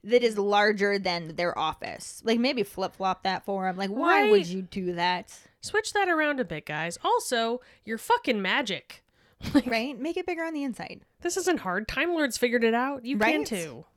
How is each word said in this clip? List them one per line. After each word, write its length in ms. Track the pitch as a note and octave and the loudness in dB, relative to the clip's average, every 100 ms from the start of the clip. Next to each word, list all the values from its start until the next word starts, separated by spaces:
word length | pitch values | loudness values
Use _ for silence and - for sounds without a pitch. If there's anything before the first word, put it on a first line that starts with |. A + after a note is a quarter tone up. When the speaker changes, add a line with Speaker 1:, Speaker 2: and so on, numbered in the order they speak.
Speaker 1:
that 180 | G3+ B3 | 4 4
is 160 | A#3+ G#3 | 4 2
larger 600 | G3+ G3+ G#3 G#3 G3+ G3+ | 2 4 4 4 2 2
than 360 | F#3 E3+ D#3+ | -2 -4 -6
their 240 | D#3+ F3 - | -2 -2 0
office. 640 | D#3 - - - - - | -4 -4 -12 -12 -14 -8
Like, 140 | A3+ A#3 | -2 2
maybe 240 | B3 C4 | 2 0
flip-flop 640 | G3+ - F#3+ - F#3+ F#3 | -4 -4 -6 -2 -2 -2
that 200 | F#3+ F#3 | -2 -4
for 220 | - G3 F#3 | -4 -2 -2
'em. 100 | F3+ | -2
Like, 140 | G3 | -4
why 320 | G#3+ E4+ G4 G#4 | 0 4 4 6
would 60 | G#4 | 6
Speaker 2:
Right. 80 | E3+ | 4
Speaker 1:
you 160 | F#3+ | -6
do 300 | F#3 G3+ F3+ | -6 -6 -4
that? 440 | F3 F3+ F3+ - - - _ | 0 0 0 -6 -20 -20 _
Speaker 2:
Switch 320 | - G#4 G#4+ | -2 -2 0
that 160 | G#4 F#4+ | 0 2
around 300 | D#4+ D4+ C#4 | 2 2 0
a 60 | |
bit, 200 | G#3 D3+ | -4 -6
guys. 320 | - D3+ E3 F3 | -6 -4 -4 -4
Also, 580 | F4+ A4+ - A#3+ A3+ B3 - - | 0 0 2 0 0 -2 -8 -20
you're 140 | - A3 | -10 -10
fucking 420 | - A#4+ D4 G#3+ | 0 0 2 0
magic. 640 | F#3+ A#3+ A#3 D#3+ _ - _ _ _ _ | 2 0 0 -6 _ -20 _ _ _ _
<laughs> 140 | - | 2
Like, 120 | C#4+ B3 | 2 2
Speaker 1:
Right? 320 | A3+ B3+ A#3+ | -2 -2 -6
Make 180 | D4 E4+ | -6 -4
it 80 | F4+ | -4
bigger 180 | E4 | -4
on 100 | E4 | -4
the 80 | D#4 | -4
inside. 380 | C#4 G#3+ - - _ _ | -6 -6 -12 -14 _ _
Speaker 2:
this 140 | F4 F#4+ | -4 -2
isn't 220 | F4 D#4+ | 0 0
hard. 280 | F#3+ F3+ A3 | 0 -4 -4
Time 220 | - E4 | -2 0
Lords 240 | E4+ C#4 - | 2 0 0
figured 240 | A#3+ A#3+ | 2 4
it 100 | A3+ | 4
out. 300 | A3+ C4 C#4 | 2 0 -4
You 140 | A#3 C4+ | -4 2
can 200 | G#3+ - | 2 2
Speaker 1:
Right? 80 | - | -2
Speaker 2:
too. 380 | G3+ D#3+ A#2+ - | -4 -6 -10 -18